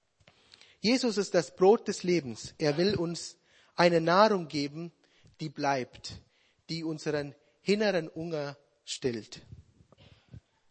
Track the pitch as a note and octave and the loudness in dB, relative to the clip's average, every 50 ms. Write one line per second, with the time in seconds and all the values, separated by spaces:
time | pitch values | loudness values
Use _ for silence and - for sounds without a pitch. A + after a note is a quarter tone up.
0 | _ _ _ _ _ _ _ _ _ _ - _ - _ _ _ - G#3 C4 B3 | _ _ _ _ _ _ _ _ _ _ -20 _ -20 _ _ _ 0 2 2 2
1 | - A#3+ F#3 G#3 F#3+ - - F3 D#3 - - - F#3 F#3+ A3+ A3+ - - F#3+ - | 2 0 0 0 -2 2 0 0 0 0 0 4 6 6 6 6 4 -4 -6 -4
2 | - F3+ F3+ E3 C#3+ B2 A2 - - - - - D#3+ D3 C#3+ D#3+ F3+ G#3 G3+ F3 | -2 0 0 0 -2 -4 -12 -12 -14 -16 -10 -2 -2 0 0 2 0 0 0 -2
3 | E3+ E3+ E3+ - - - - _ _ _ _ _ _ _ _ - F3 F3+ E3+ E3 | -4 -6 -6 -10 -12 -14 -16 _ _ _ _ _ _ _ _ 4 4 4 4 4
4 | E3 E3 F3 F#3+ G#3+ A3 G#3 F#3 E3 C#3+ D3+ D3 C#3+ C#3+ C#3+ D#3+ E3+ E3 _ _ | 2 4 6 6 6 6 4 0 -2 -4 -6 -6 -6 -6 -8 -10 -14 -14 _ _
5 | _ _ _ _ _ - _ - D#3 D#3 C3+ D3 C#3+ C#3 C#3 C3 A#2+ - - - | _ _ _ _ _ -20 _ -10 -10 -10 -8 -4 -2 0 0 0 -2 -6 -12 -18
6 | - - - - - _ _ _ _ _ _ _ _ - D#3 E3 D#3+ D#3+ D#3 D3+ | -16 -16 -16 -16 -20 _ _ _ _ _ _ _ _ -10 -8 -6 -6 -6 -6 -6
7 | - D#3+ D3+ D3 C#3+ C#3+ B2+ _ _ _ _ _ - - G3+ G#3 A3 G3+ F#3 E3+ | -6 -4 -4 -4 -4 -6 -12 _ _ _ _ _ 0 0 0 2 2 2 0 0
8 | D#3+ - - D#3 D#3+ E3+ E3 D3 C#3+ C#3+ C#3 _ _ _ _ _ _ - - - | -2 -4 -8 -10 -8 -6 -6 -6 -6 -6 -10 _ _ _ _ _ _ -12 -12 -4
9 | - C3 A#2 A2 G2 - - - - - - - - _ _ _ _ _ - _ | -4 -4 -4 -4 -10 -12 -18 -20 -20 -20 -20 -20 -20 _ _ _ _ _ -20 _
10 | - - - _ _ _ - - _ _ _ _ _ _ | -20 -20 -20 _ _ _ -20 -20 _ _ _ _ _ _